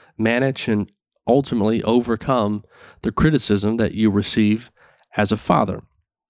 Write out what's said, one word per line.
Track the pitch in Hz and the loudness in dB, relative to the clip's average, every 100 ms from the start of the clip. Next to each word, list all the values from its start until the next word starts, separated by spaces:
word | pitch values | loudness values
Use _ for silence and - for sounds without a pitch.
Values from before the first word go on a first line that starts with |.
| _ - | _ -4
manage | 110 120 135 131 - | 0 0 0 -2 -2
and | 104 98 _ _ _ - | -2 -4 _ _ _ 0
ultimately | 131 135 120 104 113 | 0 2 0 0 0
overcome | - 120 120 110 - 127 104 104 - _ - - | 0 0 0 -2 -2 0 0 -4 -8 _ -20 -10
the | 117 | -6
criticism | - 160 147 - 101 104 117 | 0 2 2 0 0 0 0
that | 104 | -2
you | 98 110 | 0 0
receive | 101 101 - 107 110 - _ _ _ _ - | 0 0 0 2 0 -4 _ _ _ _ -4
as | 104 | -2
a | - | -2
father. | - 151 110 - - _ _ _ | 0 0 0 -6 -14 _ _ _